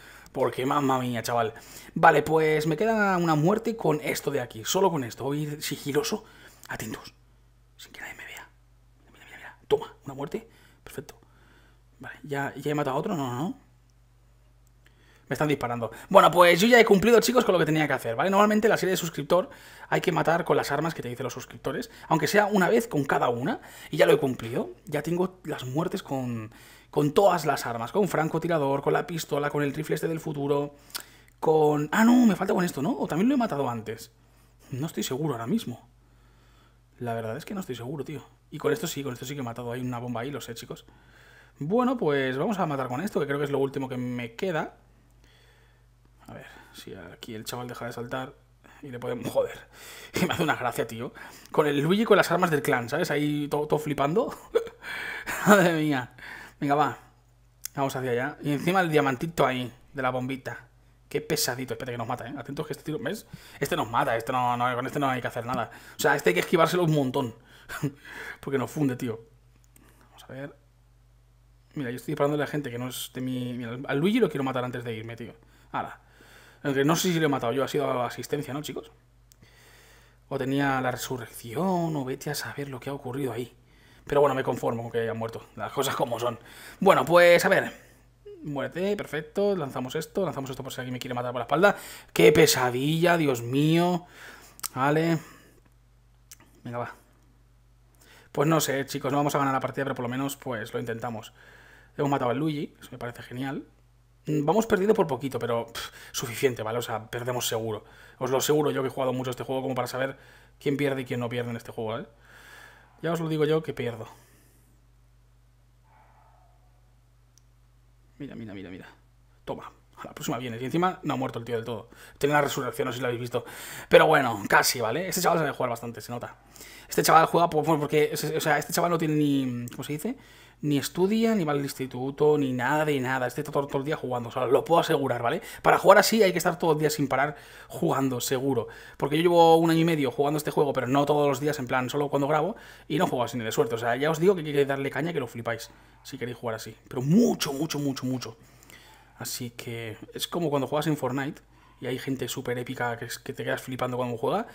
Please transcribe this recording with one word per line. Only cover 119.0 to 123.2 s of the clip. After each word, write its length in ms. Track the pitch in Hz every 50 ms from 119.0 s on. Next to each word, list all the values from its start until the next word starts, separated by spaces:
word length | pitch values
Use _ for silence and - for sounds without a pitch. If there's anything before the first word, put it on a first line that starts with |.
| _ _ _ _ _ _ _ _ _
Toma. 280 | - - - - - - _ _ _ _ -
A 80 | - -
la 60 | -
próxima 240 | - - - 143 117
vienes. 220 | 127 123 113 113 131
Y 20 |
encima 340 | 127 - 165 175 185 180 - -
no 120 | 151 135
ha 20 |
muerto 220 | 127 131 127 - 117
el 60 | 117
tío 120 | 123 120
del 80 | 113 110
todo. 240 | 123 117 101 92 - - - - - - -
Tiene 160 | - 143 147
una 80 | 147 147
resurrección, 440 | 135 - 147 131 123 - - 131
no 60 | 131 120
sé 40 |
si 60 | 123 131
lo 60 | 123
habéis 120 | 123 113